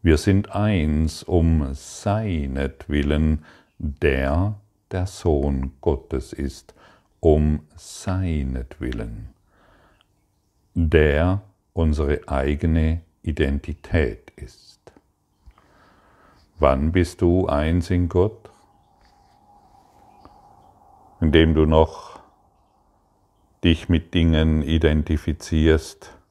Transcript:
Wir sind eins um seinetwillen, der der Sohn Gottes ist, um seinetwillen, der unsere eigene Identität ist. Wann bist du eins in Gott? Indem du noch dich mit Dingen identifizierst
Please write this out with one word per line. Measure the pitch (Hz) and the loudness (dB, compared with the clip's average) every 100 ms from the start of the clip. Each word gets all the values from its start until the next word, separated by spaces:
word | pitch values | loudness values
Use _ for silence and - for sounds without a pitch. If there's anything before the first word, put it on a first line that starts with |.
Wir | 87 78 | 4 2
sind | - 95 101 101 | 4 0 0 -2
eins | 107 98 76 76 78 - | 0 0 0 0 -2 -4
um | - 90 82 80 67 | -2 0 2 2 -2
seinetwillen, | 69 - - 107 104 110 82 69 65 69 - - 73 71 76 78 76 - - _ _ | -8 -14 -10 -4 -4 -4 -6 -6 -6 -6 -8 -6 -2 0 0 0 -2 -6 -20 _ _
der | 76 69 76 65 67 78 98 104 _ _ _ | -10 -2 0 0 0 0 -2 -6 _ _ _
der | 95 92 | -6 -6
Sohn | - 87 73 71 69 67 - | -4 -2 0 0 -4 -6 -6
Gottes | - 73 - 67 65 | -4 -4 -4 -10 -8
ist, | - 69 - - _ - _ _ _ | -8 -10 -10 -20 _ -20 _ _ _
um | 82 76 76 76 - - | 2 4 2 -2 -6 -20
seinetwillen, | - - - 92 92 78 67 64 64 - 64 60 55 53 55 _ _ _ _ _ _ _ _ _ _ _ _ _ _ | -20 -12 -8 -4 -4 -4 -4 -8 -10 -10 -10 -8 -10 -12 -16 _ _ _ _ _ _ _ _ _ _ _ _ _ _
der | - 80 78 76 71 87 98 - _ _ | -2 2 4 4 2 0 -2 -8 _ _
unsere | - 80 73 73 71 - | -2 -2 0 -2 -4 -4
eigene | 69 69 73 85 80 80 82 - _ | -2 -2 -2 0 0 0 -2 -8 _
Identität | - 78 69 71 - 80 - - 71 - - - | -8 -2 -2 -2 -6 -14 -4 -2 -2 -6 -18 -20
ist. | - - _ _ - _ _ _ _ _ - _ _ _ _ _ _ _ _ _ _ _ | -20 -20 _ _ -20 _ _ _ _ _ -20 _ _ _ _ _ _ _ _ _ _ _
Wann | 71 67 76 | 2 2 0
bist | 90 85 - | 0 0 0
du | 87 90 90 | 2 2 0
eins | 73 78 87 82 | 0 0 0 0
in | 90 87 | -2 0
Gott? | 90 98 113 - _ _ _ _ _ _ _ _ _ _ _ _ _ _ _ _ _ - _ _ _ _ _ _ _ _ _ | 0 0 -2 -20 _ _ _ _ _ _ _ _ _ _ _ _ _ _ _ _ _ -20 _ _ _ _ _ _ _ _ _
Indem | 80 82 80 | 4 6 6
du | 78 78 | 4 4
noch | 78 80 - - - _ _ _ _ _ _ _ _ _ _ _ _ _ _ | 4 4 0 -20 -20 _ _ _ _ _ _ _ _ _ _ _ _ _ _
dich | 87 80 - | 2 2 2
mit | 82 - | 0 0
Dingen | 87 82 80 80 78 | 0 4 4 2 2
identifizierst | 73 80 80 76 76 78 - 76 - 80 78 78 - - - - _ | 0 2 2 2 0 -4 -4 -8 -4 0 4 2 0 -20 -20 -20 _